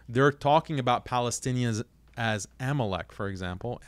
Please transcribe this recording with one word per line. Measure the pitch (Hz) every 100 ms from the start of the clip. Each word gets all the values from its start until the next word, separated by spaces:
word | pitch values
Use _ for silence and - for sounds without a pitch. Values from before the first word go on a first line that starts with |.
| -
They're | 117 143
talking | 139 143 156 - 147
about | 127 123 -
Palestinians | 123 120 - 135 123 120 107 - _ _ -
as | 113 107 - -
Amalek, | 131 147 110 90 -
for | - 98
example, | 95 90 90 120 120